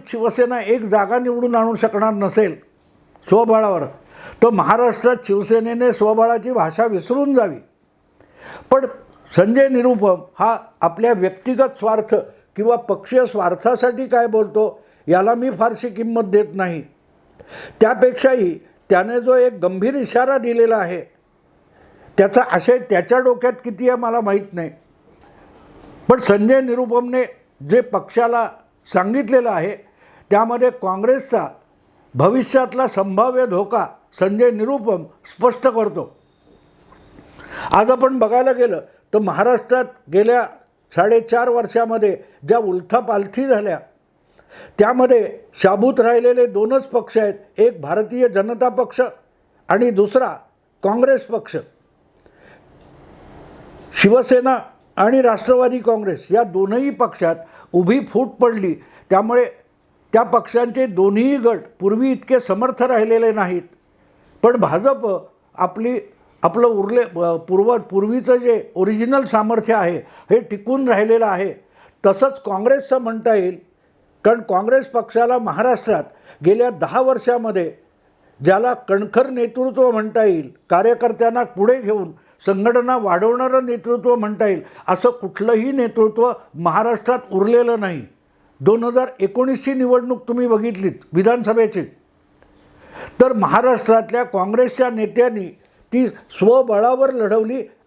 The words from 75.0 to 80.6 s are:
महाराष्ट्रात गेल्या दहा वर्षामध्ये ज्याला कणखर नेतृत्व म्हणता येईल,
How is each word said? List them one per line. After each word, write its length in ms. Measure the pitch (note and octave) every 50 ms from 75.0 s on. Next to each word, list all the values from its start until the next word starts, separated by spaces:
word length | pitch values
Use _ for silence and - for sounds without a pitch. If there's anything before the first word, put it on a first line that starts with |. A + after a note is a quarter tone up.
| A3 - - A3+ A#3+ A#3+ B3+ B3
महाराष्ट्रात 640 | A3+ F#3 C#3+ F#3 A3+ B3+ A#3 - - A3+ G3+ D3+ C#3+ - - _ _ - - - C3+
गेल्या 260 | F3 G#3+ A#3 A#3+ B3
दहा 280 | G3 C#3+ D#3+ C#3 F3 B3+
वर्षामध्ये 720 | B3+ C4 B3+ A3+ - A#3+ A#3+ A#3+ A3+ A3 F#3+ F#3 E3+ D3+ - _ _ _ _ _ _ _ _ _ _ _ _ -
ज्याला 320 | C3+ F3 F#3+ G3+ A#3 B3 A#3 - - -
कणखर 420 | G3 G3 G#3+ G3+ - A#3 B3+ C4
नेतृत्व 600 | B3+ A#3+ A#3 A3+ A#3 B3+ B3+ C4 G3 C4 B3+ B3
म्हणता 340 | A3+ G#3+ G#3+ G#3+ - A3 A3
येईल, 260 | G3+ F3 D#3+ C3+ B2+ - _